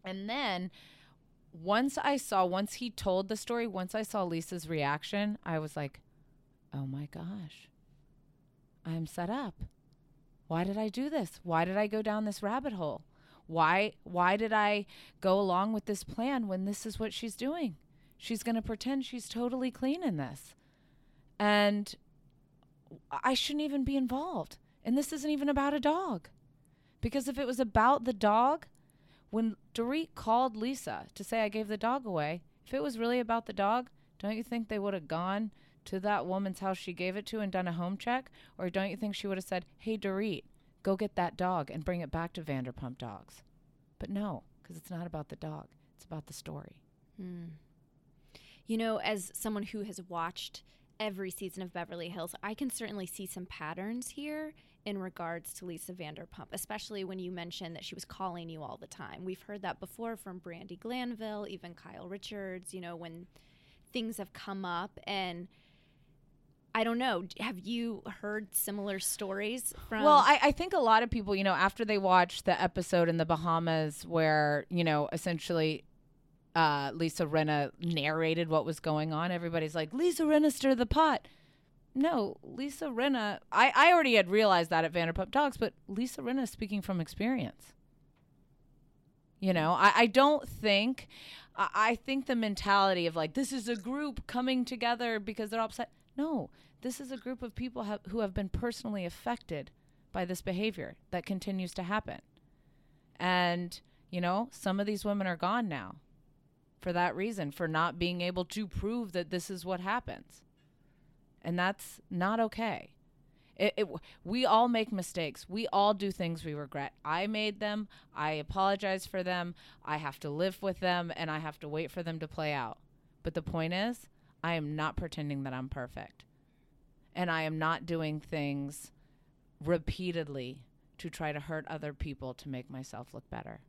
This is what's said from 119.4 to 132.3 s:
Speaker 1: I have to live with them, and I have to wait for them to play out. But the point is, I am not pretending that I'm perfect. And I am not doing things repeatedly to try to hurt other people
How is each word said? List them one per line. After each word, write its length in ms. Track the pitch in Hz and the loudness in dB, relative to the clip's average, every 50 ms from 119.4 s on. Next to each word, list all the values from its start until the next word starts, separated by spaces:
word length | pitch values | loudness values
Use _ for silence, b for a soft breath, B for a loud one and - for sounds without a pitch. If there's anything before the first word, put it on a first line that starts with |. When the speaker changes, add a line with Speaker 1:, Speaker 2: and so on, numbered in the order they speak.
| 175 175 170 B B B B B - | -2 -6 -8 B B B B B -6
Speaker 1:
I 120 | - 156 | -4 -4
have 240 | 151 156 143 - - | -4 -4 -6 -8 -6
to 100 | - 151 | -8 -6
live 320 | 143 156 180 190 185 - | -2 0 0 -2 -2 -2
with 180 | 202 196 180 - | -4 -4 -2 0
them, 320 | - 180 180 175 175 170 - | 0 0 0 0 -2 -4 -6
and 140 | - 165 160 | -6 -4 -4
I 80 | 156 156 | -4 -4
have 200 | 160 156 151 - | -6 -8 -10 -10
to 80 | - 147 | -10 -6
wait 220 | 147 156 165 - | -4 -4 -4 -4
for 120 | - 185 | -6 -6
them 160 | 165 165 160 156 | -6 -6 -6 -6
to 80 | 156 151 | -8 -8
play 240 | - - 156 151 | -6 -4 -2 -2
out. 260 | 147 139 120 110 - - - - _ _ _ _ _ _ | -2 -2 -4 -6 -8 -12 -18 -20 _ _ _ _ _ _
But 120 | - 165 151 | -8 -4 -4
the 80 | 170 | -4
point 320 | 156 - - 165 160 160 175 | -4 -2 -2 -2 -2 0 0
is, 340 | 185 208 233 247 - - - b b b b b b - | 0 0 -2 -2 -6 -12 -20 b b b b b b -2
I 100 | 170 170 | -2 0
am 220 | 160 151 147 151 | 0 -2 -2 -2
not 200 | 156 151 156 - | -2 -2 -2 -2
pretending 460 | - 180 160 - - 147 147 143 139 | -4 -6 -6 -6 -6 -4 -4 -4 -4
that 120 | 135 135 127 | -4 -4 -4
I'm 140 | 127 127 131 | -6 -6 -6
perfect. 560 | - 139 123 120 - - - - - _ - _ b b b b b b b b b b _ _ _ _ _ _ _ | -6 -8 -8 -8 -10 -12 -12 -14 -16 _ -20 _ b b b b b b b b b b _ _ _ _ _ _ _
And 140 | 175 180 175 | -2 0 0
I 120 | 165 160 | 0 0
am 160 | 160 156 160 160 | 0 0 0 0
not 280 | 160 160 165 - 165 | 2 2 0 0 -2
doing 340 | 165 170 160 160 151 151 151 | -4 -2 -2 0 -2 -4 -6
things 720 | - - - 156 147 143 139 143 139 143 147 - - - b b b b b b b b b b _ _ _ _ 151 | -6 -6 -4 -2 -2 -2 -2 -4 -6 -8 -10 -12 -16 -18 b b b b b b b b b b _ _ _ _ 0
repeatedly 1000 | 151 175 165 - - - - 185 180 170 165 156 147 139 135 123 123 135 135 123 _ _ _ _ _ _ - | 0 0 2 0 -4 -4 -2 -4 -2 -2 -2 -4 -4 -6 -8 -8 -8 -10 -14 -20 _ _ _ _ _ _ -12
to 120 | - 170 | -12 -10
try 220 | - - 165 151 | -8 -4 -4 -4
to 80 | 147 147 | -4 -6
hurt 260 | 143 165 160 156 147 | -6 -6 -8 -8 -6
other 260 | - 160 151 151 147 | -8 -8 -8 -8 -10
people 420 | 143 - - 156 139 - 135 127 | -6 -6 -6 -6 -6 -8 -8 -10